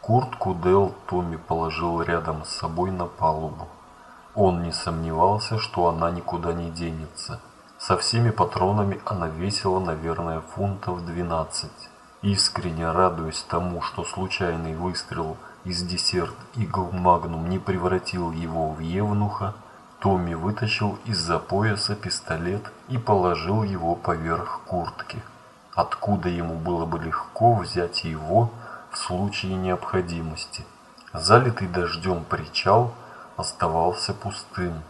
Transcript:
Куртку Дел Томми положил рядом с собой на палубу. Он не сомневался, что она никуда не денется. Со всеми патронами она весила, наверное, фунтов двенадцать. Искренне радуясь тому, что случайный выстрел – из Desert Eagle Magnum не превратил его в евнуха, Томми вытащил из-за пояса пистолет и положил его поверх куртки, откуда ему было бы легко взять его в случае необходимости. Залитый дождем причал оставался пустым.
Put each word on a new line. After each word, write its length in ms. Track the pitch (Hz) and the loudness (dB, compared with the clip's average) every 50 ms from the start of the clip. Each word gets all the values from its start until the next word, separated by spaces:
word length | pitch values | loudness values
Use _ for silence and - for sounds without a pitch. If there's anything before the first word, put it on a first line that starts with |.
Куртку 540 | - - 113 123 120 - - - - 95 92 | 2 6 4 4 4 4 -4 -4 -2 -2 -2
Дел 400 | 85 82 90 92 98 98 92 - - - | 0 4 6 6 6 6 4 0 -8 -8
Томми 300 | - - 90 87 85 82 | -4 -2 -2 -2 -2 -6
положил 640 | 78 - - 82 82 82 82 80 82 85 85 85 85 | -8 -4 -2 -2 0 0 -2 -2 -2 -2 -2 0 0
рядом 460 | 82 82 85 82 80 80 78 76 76 | 0 0 0 -2 -2 -2 -6 -6 -6
с 100 | - - | -8 -8
собой 360 | - - 82 80 85 90 92 95 | -6 -4 -4 -2 0 -2 0 0
на 120 | 90 87 | -2 -4
палубу. 640 | 85 - - - 82 78 76 80 78 - - - - - - - - - - - - - - - - - | -6 -4 0 0 0 0 0 -4 -6 -8 -8 -12 -14 -14 -20 -20 -20 -20 -20 -20 -20 -20 -20 -20 -10 2
Он 280 | 110 104 92 90 85 85 | 4 6 6 6 4 -2
не 100 | 85 80 | -4 -4
сомневался, 880 | - - 90 82 80 80 82 80 80 87 95 104 107 - - 113 110 | -4 -4 -4 -2 -2 -2 -2 2 4 6 6 6 4 0 -2 -2 -2
что 300 | - - - - 87 85 | -2 -2 0 2 2 2
она 220 | 82 80 82 85 | 2 2 0 0
никуда 440 | 87 87 85 - - 87 82 87 82 | 0 -2 -4 -4 -4 -4 -2 -2 -2
не 160 | 85 85 82 | -2 -4 -6
денется. 720 | 80 82 85 82 80 80 80 78 - - - - 85 - - - - - - - - | -6 -4 -4 -4 -4 -6 -8 -10 -12 -14 -12 -12 -12 -12 -14 -18 -20 -20 -20 -20 -18
Со 220 | - - - 95 90 | -14 0 2 2 2
всеми 320 | - - - 117 117 113 | 2 2 2 4 4 4
патронами 720 | - - 90 87 - - 92 95 101 104 104 98 95 - - | 4 4 0 0 2 2 2 4 4 4 2 2 0 -2 -4
она 240 | - 107 95 82 80 | -4 -4 -2 -2 -4
весила, 520 | 78 80 87 101 101 - - 95 92 95 | -4 -2 -2 -2 -2 0 0 2 2 2
наверное, 600 | 92 85 80 78 80 82 85 85 87 82 80 80 | 2 0 -2 -2 -2 -4 -2 -2 -2 -2 -2 -4
фунтов 640 | 78 - - - 98 101 98 95 - - 90 90 85 | -6 -8 -6 -2 0 0 0 -2 -4 -4 -4 -4 -6
двенадцать. 880 | 85 82 87 90 85 87 92 90 - - - - 76 - - - - - - - - - - - | -6 -4 -4 -2 0 0 -2 -2 -2 -4 -8 -8 -8 -10 -16 -20 -20 -20 -20 -20 -20 -18 -2 2
Искренне 680 | 104 101 95 - - - - 80 87 80 80 82 82 | 2 4 4 4 2 2 0 -2 -2 -2 0 0 2
радуясь 520 | 80 87 92 92 87 82 80 80 78 - - | 6 6 6 6 6 2 -4 -4 -4 -6 -6
тому, 400 | - - 87 90 90 87 85 - | -2 -2 0 0 0 -2 -2 -4
что 220 | - - - 90 | -4 -4 -4 -6
случайный 720 | - - - 95 92 - - 92 87 82 - 160 160 80 | -6 -4 -4 -4 -2 -2 0 0 0 0 -2 -2 -4 -4
выстрел – 600 | 80 87 92 - - - - - - - - - - - - - - - | -2 -2 -2 -2 -4 -6 -6 -4 -4 -4 -4 -6 -10 -12 -18 -20 -12 -8
из 200 | - 90 85 90 | -6 -4 -4 -4
Desert 500 | 87 90 90 - - - - 87 - - - - - - | -4 -4 0 0 2 2 2 0 0 -4 -10 -16 -10 -2
Eagle 380 | 123 110 - - 98 92 87 92 | -2 -2 0 0 0 0 0 0
Magnum 560 | 92 90 90 87 85 - 82 82 80 80 85 | 2 6 6 6 6 4 -2 -4 -2 -2 0
не 100 | 92 95 | 0 0
превратил 760 | - - 95 90 87 92 92 92 - - - 90 87 82 82 | 0 0 0 2 2 2 2 2 0 -2 -4 -2 -2 -2 -2
его 380 | 82 85 82 78 82 80 78 | -4 -4 -4 -2 -2 -2 -2
в 80 | 76 76 | -2 -4
евнуха, 720 | 80 82 87 95 107 104 104 104 104 104 - - - 98 104 - - - - - - - - - | -4 -2 0 0 2 2 2 2 2 2 0 -2 -4 -4 -4 -8 -14 -20 -20 -20 -20 -20 -18 -2
Томми 340 | - 196 98 90 87 85 85 | 2 2 2 4 2 0 -2
вытащил 640 | 80 82 98 104 - 117 110 - - 110 104 92 - - | -2 0 -2 0 0 0 0 0 2 0 0 -2 -2 -4
из-за 340 | 110 107 85 80 85 82 78 | -4 -2 -2 0 0 0 -2
пояса 560 | - - - 98 104 107 107 107 - - 101 | 0 0 0 2 2 2 2 0 0 -2 -2
пистолет 760 | - - 92 - - - - 80 80 82 87 95 104 - - - - - - | -2 -4 -6 -6 -6 -4 -4 -4 -2 -2 -2 -2 -2 -4 -8 -16 -16 -10 -4
и 100 | 131 123 | -4 -4
положил 640 | 117 - 107 98 90 90 85 80 78 85 104 110 107 | 2 2 4 4 4 4 2 2 0 0 2 2 2
его 320 | 101 98 90 82 82 85 | 2 0 -2 0 0 0
поверх 680 | 85 - - 85 80 80 82 85 85 90 - - - - | 0 0 -2 0 0 0 0 -2 -2 -2 -4 -6 -8 -6
куртки, 560 | - - 90 82 - - - - - - - - - - - - - - - - - - | -4 -4 -2 -2 -4 -8 -10 -12 -10 -10 -12 -12 -12 -18 -20 -20 -20 -20 -20 -20 -8 -2
откуда 540 | - 87 - - - - 104 104 92 85 90 | -2 0 0 -2 -4 0 0 0 2 2 -2
ему 280 | 87 87 85 85 85 | -2 -2 -2 -4 -4
было 280 | 82 80 87 87 82 82 | -4 -2 -2 0 0 0
бы 140 | 82 82 165 | -2 -2 -4
легко 560 | 80 80 - - - - - - 110 120 117 | -4 -2 -4 -4 -4 -4 -2 4 6 6 6
взять 500 | - 87 82 - - 87 85 - - - | 6 2 -2 -2 -2 -2 -2 -2 -4 -4
его 460 | 87 80 78 78 78 87 110 120 113 - - - - - - - - | -4 -6 -6 -4 4 4 6 6 4 0 -6 -14 -14 -14 -14 -14 -12
в 80 | - - | -10 -8
случае 560 | - - 92 90 98 101 101 - - 92 95 | -6 -4 -2 0 0 0 -2 -2 -4 -2 -2
необходимости. 1120 | 92 92 92 90 90 - - - 95 90 85 85 82 82 80 80 78 - - - - - - - - - - - - - - - | 0 0 0 0 0 -2 -2 0 0 0 0 -2 -4 -4 -4 -6 -8 -10 -10 -10 -12 -12 -14 -16 -20 -20 -20 -20 -20 -20 -8 -6
Залитый 560 | - - - 107 127 127 123 113 - 98 90 | -2 4 8 8 8 8 6 0 0 -2 -2
дождем 560 | 87 90 87 85 - 82 82 92 92 85 80 | 0 0 0 0 -2 -4 0 0 0 0 0
причал 680 | - - 80 78 - - - - 92 101 113 123 117 - - - - - - - - - | -4 -4 -4 -4 -6 -6 -2 4 6 6 6 6 4 -2 -8 -16 -18 -18 -18 -18 -16 -8
оставался 800 | - 95 - - - - 87 80 82 82 90 90 - - - 95 | -6 -6 -6 -2 0 0 2 2 2 2 2 2 0 -2 -4 -4
пустым. 680 | - - 101 101 - - - - - 90 87 82 80 80 - | -4 -6 -8 -8 -8 -14 -10 -6 -4 -2 -2 -4 -6 -10 -12